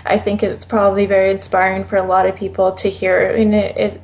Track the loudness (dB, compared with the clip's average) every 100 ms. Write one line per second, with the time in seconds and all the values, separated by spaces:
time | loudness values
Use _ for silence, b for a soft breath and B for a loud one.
0 | -2 -2 0 -2 -2 -4 -4 0 2 2
1 | 2 2 2 0 -2 0 0 -2 -2 -2
2 | 2 2 2 -2 -6 0 0 0 -4 -2
3 | 0 2 2 2 2 2 0 -2 -4 -4